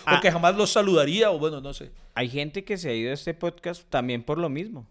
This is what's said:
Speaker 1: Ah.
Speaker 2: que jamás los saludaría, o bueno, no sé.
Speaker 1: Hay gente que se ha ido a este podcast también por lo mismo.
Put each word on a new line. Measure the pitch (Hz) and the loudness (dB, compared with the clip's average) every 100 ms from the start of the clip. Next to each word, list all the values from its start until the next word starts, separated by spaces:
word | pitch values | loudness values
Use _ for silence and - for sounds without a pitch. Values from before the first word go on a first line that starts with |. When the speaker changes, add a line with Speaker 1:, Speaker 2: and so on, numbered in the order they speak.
Speaker 1:
Ah. | - 147 | 2 4
Speaker 2:
que | 185 | 4
jamás | 170 170 | 4 4
los | 202 208 | 4 2
saludaría, | 220 202 170 143 185 220 | 2 4 4 4 4 2
o | 160 | 2
bueno, | 156 147 | -2 -4
no | 139 | -10
sé. | 139 135 - - | -12 -14 -18 -8
Speaker 1:
Hay | - 123 | -4 -2
gente | 139 151 190 | -2 -6 -8
que | 196 196 | -8 -6
se | 160 | -4
ha | |
ido | 113 117 | -4 -4
a | |
este | 180 - | -4 -6
podcast | 160 170 - 175 170 _ | -6 -6 -6 -10 -12 _
también | 139 123 120 | -4 -2 -4
por | 117 151 | -4 -4
lo | 170 | -4
mismo. | 139 214 165 110 | -6 -10 -14 -12